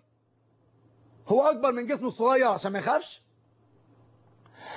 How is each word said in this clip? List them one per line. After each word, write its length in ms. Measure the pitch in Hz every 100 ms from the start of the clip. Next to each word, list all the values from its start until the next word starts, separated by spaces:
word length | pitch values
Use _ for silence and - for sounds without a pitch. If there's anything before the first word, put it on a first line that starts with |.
| _ _ _ _ _ _ _ _ _ _ _ _ -
هو 140 | 226
أكبر 300 | 285 262 269
من 140 | 240 240
جسمه 220 | 285 240
الصغير 380 | - 233 262 247
عشان 260 | 190 196
ما 60 | 196
يخافش، 440 | 175 294 - - _ _ _ _ _ _ _ _ _ _ _ _ _ - -